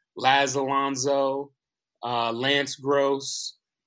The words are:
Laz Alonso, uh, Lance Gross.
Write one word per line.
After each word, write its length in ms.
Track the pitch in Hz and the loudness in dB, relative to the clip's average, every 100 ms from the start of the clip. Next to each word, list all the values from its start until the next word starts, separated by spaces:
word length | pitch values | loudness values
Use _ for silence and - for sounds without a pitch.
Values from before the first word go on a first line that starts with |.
| _ - | _ -2
Laz 380 | 131 139 139 135 | 2 4 2 0
Alonso, 960 | 135 139 139 135 135 139 135 139 143 _ _ _ _ - | 0 0 0 -2 0 2 0 -2 -8 _ _ _ _ -12
uh, 280 | 120 120 117 | -4 -2 -2
Lance 440 | 117 131 143 139 - | 0 2 2 0 -4
Gross. 800 | 135 143 139 139 135 - - - _ _ | 0 2 2 0 -4 -8 -10 -14 _ _